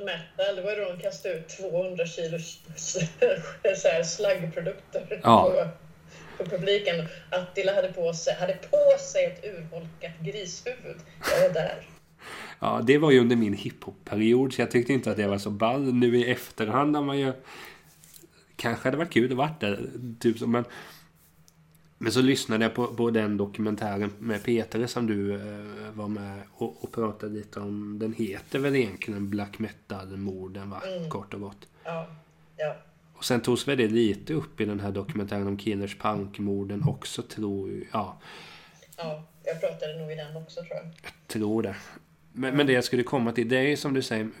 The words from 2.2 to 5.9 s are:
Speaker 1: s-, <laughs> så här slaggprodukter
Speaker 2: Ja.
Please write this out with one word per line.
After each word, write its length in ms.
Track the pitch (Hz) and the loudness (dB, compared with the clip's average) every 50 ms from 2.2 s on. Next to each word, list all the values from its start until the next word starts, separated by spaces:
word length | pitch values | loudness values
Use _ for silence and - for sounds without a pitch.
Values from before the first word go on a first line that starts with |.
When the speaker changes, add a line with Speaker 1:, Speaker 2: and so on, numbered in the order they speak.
| 170 160 165 | -6 -4 -4
Speaker 1:
s-, 600 | 170 160 - - - - - 160 - - - - 185 165 - - - 247 233 - 170 - - - - - 208 190 | -6 -8 -10 -14 -18 -18 -16 -14 -10 -8 -6 -4 -2 -4 -2 0 2 2 2 2 0 -4 -10 -6 -2 0 0 2
<laughs> 60 | - | 4
så 60 | - 190 | 4 4
här 140 | 165 165 | 4 2
slaggprodukter 1160 | 170 - - - 208 202 185 175 165 165 - 180 170 185 196 - - - - - - - 208 - | 0 -2 -2 0 2 2 2 2 -2 -6 -6 -4 -4 -4 -6 -8 -10 -8 -8 -6 -6 -6 -6 2
Speaker 2:
Ja. 300 | - 123 117 101 92 92 92 - - 165 - - - - | 6 8 8 8 8 6 4 2 0 -2 -4 -12 -18 -20